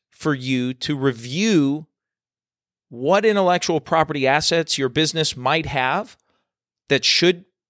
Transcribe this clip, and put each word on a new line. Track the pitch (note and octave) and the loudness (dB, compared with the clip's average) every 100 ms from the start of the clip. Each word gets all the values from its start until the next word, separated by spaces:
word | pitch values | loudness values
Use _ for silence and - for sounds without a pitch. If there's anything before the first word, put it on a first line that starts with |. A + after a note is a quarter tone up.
| _ | _
for | - D#3 | -6 -4
you | C3+ B2+ B2+ B2 | -2 -2 -2 -2
to | B2+ - C#3 | -4 -6 -2
review | C#3 A#2 A#2+ D#3 A3 F3 C#3 D3+ D#3 _ _ _ _ _ _ _ _ _ _ | -2 -2 -6 -2 2 2 2 -2 -10 _ _ _ _ _ _ _ _ _ _
what | A#2+ C#3 G3 | -6 0 2
intellectual | A3 G3+ F3+ F3+ - D#3+ | 2 2 2 2 0 -4
property | - D#3+ D#3 D3 | 0 0 2 2
assets | C3 D3 - E3 D#3+ - | 2 2 2 0 0 -2
your | C3 | -2
business | D3+ D#3 D#3+ D3+ B2+ | 0 0 -2 -4 -4
might | B2+ E3 C#3 | -2 -2 -2
have | C3+ C3 F3 A#3+ - _ _ _ _ _ _ - | -2 -2 -2 -6 -16 _ _ _ _ _ _ -2
that | C3+ | 0
should | - - E3+ F3 - _ | 2 2 2 0 -6 _